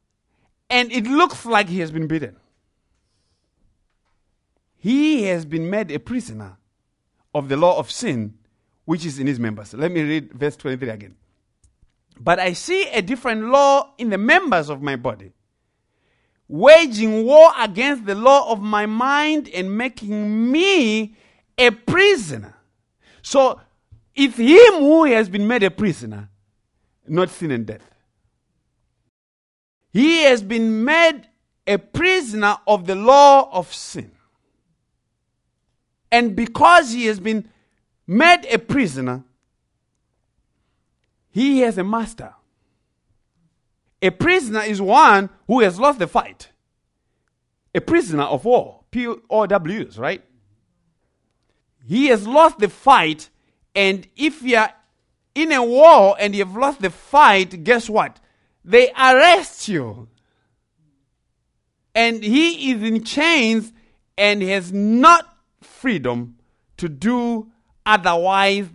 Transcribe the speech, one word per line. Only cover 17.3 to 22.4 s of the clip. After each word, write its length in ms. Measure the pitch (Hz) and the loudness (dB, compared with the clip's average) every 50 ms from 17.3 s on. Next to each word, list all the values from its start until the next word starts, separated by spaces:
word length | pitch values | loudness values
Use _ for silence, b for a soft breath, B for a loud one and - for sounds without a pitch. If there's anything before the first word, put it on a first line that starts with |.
| 277 311 320 330 277 262 | 6 8 8 8 6 4
against 460 | 240 214 180 180 247 285 285 254 220 | -2 -6 -4 -4 -4 -4 -4 -4 -6
the 80 | 196 196 | -8 -6
law 380 | 202 226 262 277 277 - - 233 | 0 2 4 4 4 2 0 -4
of 80 | 202 | -6
my 260 | 196 214 214 208 208 | -4 -4 -4 -2 -2
mind 600 | 214 214 220 247 269 285 285 302 302 311 302 269 - | -4 -4 -4 -2 -2 -2 -2 -2 -2 -2 -4 -6 -8
and 280 | - 180 185 190 196 | -10 -8 -8 -6 -6
making 760 | 214 247 262 233 - 233 202 214 208 208 208 214 220 226 247 262 | -6 -6 -8 -10 -12 -12 -10 -8 -6 -6 -4 -4 -2 -2 -2 0
me 640 | 320 359 392 392 359 262 220 214 220 220 208 b b b b b b b b _ | 0 0 0 2 0 0 0 -2 -4 -6 -8 b b b b b b b b _
a 140 | - 254 247 | 0 0 0
prisoner." 840 | 214 - _ - 285 349 392 403 403 302 214 156 135 113 | 0 -2 _ -4 0 2 2 2 2 0 -4 -8 -12 -14